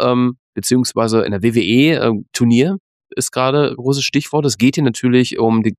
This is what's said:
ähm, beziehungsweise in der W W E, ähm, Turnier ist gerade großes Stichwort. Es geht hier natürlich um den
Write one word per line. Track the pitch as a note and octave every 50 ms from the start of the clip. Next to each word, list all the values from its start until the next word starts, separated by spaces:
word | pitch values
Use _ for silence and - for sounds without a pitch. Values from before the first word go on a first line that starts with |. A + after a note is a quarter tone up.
| -
ähm, | B2 B2 B2 B2 B2 B2 - _ _ _
beziehungsweise | A2 G2+ - B2 B2+ B2+ - - A#2 A2+ A2+ A2 A2+
in | G2+ -
der | G2+ G2
W | F#2 A#2 A2
W | A#2
E, | G2 F2+ A2+ B2 C#3+ D#3+ E3
ähm, | E3 B2 A#2 A2+ G#2 - - -
Turnier | - A#2+ A#2 A#2 A#2+ C3+ F3 G3 G3 - _ _ _ _ _ -
ist | - B2+ -
gerade | - - B2+ C3 C#3 D3 D3 C3 -
großes | - A#2+ C3 C#3 C#3 C3
Stichwort. | - - C#3 C#3 - - D3+ D3
Es | C#3 G#2+ -
geht | A2+ C3 -
hier | - D3
natürlich | B2 A2 - - B2 B2 B2+ B2 - - -
um | A2+ A2+ A2+ A2+ G#2+
den | A2 G2